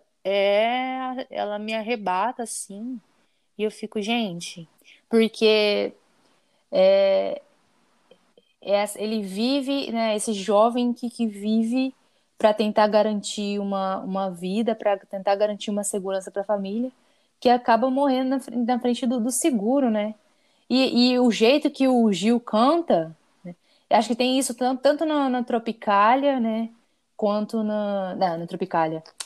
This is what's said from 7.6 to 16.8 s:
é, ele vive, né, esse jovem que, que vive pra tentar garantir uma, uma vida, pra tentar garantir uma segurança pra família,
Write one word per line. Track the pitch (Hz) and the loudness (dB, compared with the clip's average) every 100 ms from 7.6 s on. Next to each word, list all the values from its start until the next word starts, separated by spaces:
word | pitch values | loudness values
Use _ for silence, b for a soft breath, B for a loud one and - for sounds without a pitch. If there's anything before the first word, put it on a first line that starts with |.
| _ _ _ _ _ _ _ _ _ _ | _ _ _ _ _ _ _ _ _ _
é, | - 202 208 - | 0 0 0 -4
ele | 214 220 | -4 -4
vive, | 196 190 240 277 262 277 247 | -4 -2 0 0 0 -4 -2
né, | 226 226 214 | -2 0 -2
esse | 226 | -2
jovem | 202 185 202 233 240 240 | -4 2 4 4 2 -2
que, | 233 240 | -2 -6
que | - 226 | -4 -4
vive | 202 208 220 226 254 262 - _ _ _ - | -4 -2 0 0 0 -2 -6 _ _ _ 0
pra | 214 | 2
tentar | 214 214 208 214 | 2 0 2 4
garantir | 208 214 208 - - 202 202 | 4 2 -2 -6 -6 -4 -4
uma, | 196 196 190 190 | -4 -4 -4 -4
uma | 190 190 196 | -4 -4 -4
vida, | 175 185 202 226 | -6 -4 -2 -2
pra | 220 208 190 | 0 0 -2
tentar | - 196 190 202 | -4 -6 0 2
garantir | 214 202 - | 0 -2 -6
uma | 208 | -4
segurança | 196 208 190 190 190 | -4 -4 -4 -6 -6
pra | 202 | -8
família, | 196 208 196 220 | -4 -4 -4 -6